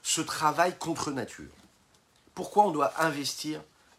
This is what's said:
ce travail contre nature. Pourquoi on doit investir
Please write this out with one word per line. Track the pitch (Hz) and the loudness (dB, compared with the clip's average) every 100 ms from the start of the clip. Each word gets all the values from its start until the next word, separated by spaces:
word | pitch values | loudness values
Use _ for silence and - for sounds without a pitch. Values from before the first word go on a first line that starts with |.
ce | - - | -2 -2
travail | 151 - 156 143 180 - | -2 0 2 4 2 0
contre | 160 160 151 | -4 -4 -2
nature. | 131 107 - 76 - - _ _ _ _ _ _ | -4 -6 -8 -16 -20 -20 _ _ _ _ _ _
Pourquoi | - 180 208 208 | -10 0 4 4
on | |
doit | 151 139 - | 4 2 2
investir | 160 143 135 - 151 151 - _ _ | 0 0 -4 -6 -6 -8 -10 _ _